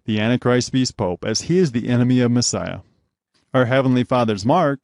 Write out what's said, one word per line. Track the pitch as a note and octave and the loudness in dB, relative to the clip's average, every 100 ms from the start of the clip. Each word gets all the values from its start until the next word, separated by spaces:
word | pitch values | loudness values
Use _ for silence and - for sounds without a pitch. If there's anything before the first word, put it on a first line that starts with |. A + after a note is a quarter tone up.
the | - G#2+ | -4 -2
Antichrist | A2 B2 B2 B2 - | 0 0 0 0 0
beast | C3 B2+ - | -2 -2 -2
Pope, | F#2+ F2 A2 | -4 -4 -4
as | A2 | -6
he | - F3 | 0 0
is | E3+ | 2
the | A#2 A2 | 0 -2
enemy | B2 B2 B2+ | 0 2 2
of | A#2+ | 2
Messiah. | A#2+ A#2+ G2+ F2 F#2 - _ _ _ _ _ _ | 0 0 -4 -6 -10 -16 _ _ _ _ _ _
Our | C3 | 0
Heavenly | A#2+ C3 C3 B2+ | 2 2 2 0
Father's | A#2 B2+ A#2 G2+ A2 | 0 0 0 0 0
mark | E3+ D3+ C#3 | 0 0 -4